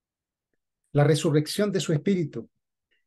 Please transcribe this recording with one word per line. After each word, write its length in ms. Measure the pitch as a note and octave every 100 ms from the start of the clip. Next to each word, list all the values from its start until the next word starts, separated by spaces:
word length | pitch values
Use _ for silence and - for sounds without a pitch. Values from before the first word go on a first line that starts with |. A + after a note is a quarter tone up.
| _ _ _ _ _ _ _ _ _
La 100 | C#3+
resurrección 680 | C#3+ D3+ E3+ D3 D3+ - G#3
de 120 | E3
su 100 | D3
espíritu. 580 | D#3 G3+ F#3+ D#3 A#2 - _ _ _ _ _